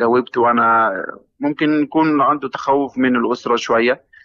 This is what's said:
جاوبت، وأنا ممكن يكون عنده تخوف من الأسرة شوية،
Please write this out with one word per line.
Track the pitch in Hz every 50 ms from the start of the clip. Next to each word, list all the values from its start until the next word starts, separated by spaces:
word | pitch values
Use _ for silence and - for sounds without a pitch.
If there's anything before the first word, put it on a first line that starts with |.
جاوبت، | 117 113 120 127 120 - - 123
وأنا | 117 120 120 117 113 117 113 113 113 107 95 92 - - - - _ _ _ -
ممكن | 135 147 151 - 160 151 151 151
يكون | 147 135 - 160 160 156 151 143
عنده | 131 131 151 143 135 127
تخوف | - - - 139 139 143 139 127 - 127
من | 131 127 127
الأسرة | 120 117 110 127 - - 127 117
شوية، | 113 - - 117 113 117 120 131 - _ _ _ -